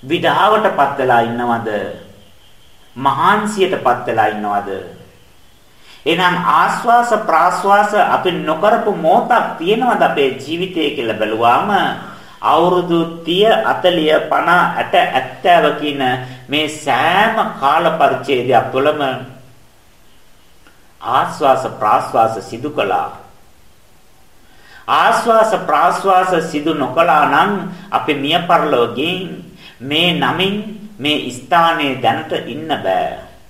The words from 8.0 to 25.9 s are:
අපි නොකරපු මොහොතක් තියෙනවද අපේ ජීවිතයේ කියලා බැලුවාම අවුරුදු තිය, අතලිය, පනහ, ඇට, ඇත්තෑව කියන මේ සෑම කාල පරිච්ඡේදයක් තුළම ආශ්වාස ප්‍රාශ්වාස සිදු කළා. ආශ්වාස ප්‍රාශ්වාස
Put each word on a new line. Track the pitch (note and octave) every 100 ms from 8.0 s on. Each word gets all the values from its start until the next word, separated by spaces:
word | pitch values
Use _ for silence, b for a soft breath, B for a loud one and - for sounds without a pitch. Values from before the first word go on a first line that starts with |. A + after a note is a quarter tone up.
| E3+
අපි | - F#3 E3+
නොකරපු | D3+ D#3 G#3 A3+ G#3+
මොහොතක් | F3 D#3+ G#3 A#3 A#3 -
තියෙනවද | - E3 A3+ B3+ G#3+
අපේ | D3+ C#3 C3+ A#2+
ජීවිතයේ | C#3+ E3 F3+ E3 D3
කියලා | - A2+ G#2+
බැලුවාම | - A2 A#2 C3 G3+ G3 E3 - B B B B
අවුරුදු | - D3+ F3 F3+ E3+ E3+ E3 -
තිය, | - F3+ G#3+ -
අතලිය, | - D3 F3+ F3 D#3 D#3
පනහ, | - - E3 F3 D#3
ඇට, | - A#2+
ඇත්තෑව | F#3 F3 C3 - - F#3+ F3 D3+ C#3+
කියන | D3 C#3 C3 B2+ B2+ B
මේ | - D3 D3+
සෑම | - C#3+ B2 D#3 F#3 A3 A3 A3
කාල | - C#3 D#3 E3+
පරිච්ඡේදයක් | - C#3+ B2+ - B2+ B2 A#2+ A2+
තුළම | C3 C#3+ D3+ C#3 B2 - - - - - _ _ _ - - - - - - - - - _
ආශ්වාස | - B2+ F3 - C#3+ C3 A2
ප්‍රාශ්වාස | - G#2+ C3 - B2+ A2+ -
සිදු | - A#2 D3
කළා. | D3+ G2 F2+ D2+ - - - - - - - _ _ _ _ _ _ B B B B
ආශ්වාස | - D3+ F#3 A3+ A#3 A3 A3 F#3
ප්‍රාශ්වාස | - D3 F3